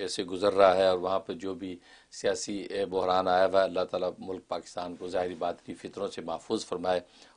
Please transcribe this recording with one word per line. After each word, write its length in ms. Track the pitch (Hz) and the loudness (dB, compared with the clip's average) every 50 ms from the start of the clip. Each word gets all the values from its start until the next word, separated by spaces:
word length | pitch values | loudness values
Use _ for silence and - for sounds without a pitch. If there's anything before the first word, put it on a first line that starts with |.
| 98 90 | -6 -6
से 160 | - - 98 | -4 -6 -6
गुज़र 280 | 87 95 90 101 101 | -6 -2 0 2 4
रहा 200 | 95 98 98 95 90 | 6 8 8 8 8
है 160 | 95 95 92 | 8 6 4
और 60 | 92 90 | 4 2
वहाँ 200 | 87 92 95 95 | 0 0 -2 -2
पर 160 | - - 95 | -2 -6 -8
जो 200 | 82 95 95 95 | -6 -6 -6 -6
भी 240 | 87 98 92 90 87 - - - - _ _ | -6 -8 -10 -10 -12 -16 -20 -20 -20 _ _
सियासी, 560 | - - - 107 95 92 - - 101 98 90 - | -8 -4 -2 -2 -2 -2 -4 -6 -8 -8 -8 -6
ए, 120 | - 98 98 | -4 -4 -4
बहरान 440 | 87 90 95 92 92 90 92 92 92 | -2 0 0 2 2 2 2 4 4
आया 180 | 90 92 95 | 4 4 4
हुआ 140 | 95 92 98 | 4 4 4
है, 80 | 95 90 | 4 2
अल्लाह 160 | 87 92 92 | 2 -2 -2
ताला 260 | - - 92 92 90 - - | -2 -2 -2 -2 -4 -4 -6
मुल्क 220 | 95 95 92 90 - - | -8 -10 -10 -10 -8 -8
पाकिस्तान 440 | 92 85 - - - - 90 87 87 | -8 -8 -8 -10 -10 -10 -10 -10 -10
को 140 | - 92 90 | -10 -8 -4
ज़ाहिरी 260 | 90 92 90 90 90 | -2 -2 -2 -2 -4
बातनी 400 | 82 87 85 85 - - - 78 | -4 -4 -4 -4 -6 -10 -14 -12
फितरों 340 | - - 95 - 95 101 95 | -12 -12 -12 -10 -8 -8 -8
से 140 | - - | -8 -8
महफूज 420 | 82 82 82 80 - - 113 104 - | -8 -8 -8 -8 -4 -4 -4 -4 -4
फरमाए 380 | - 95 87 90 92 92 90 - _ _ - - - _ | -6 -8 -4 0 0 0 0 -2 _ _ -20 -20 -20 _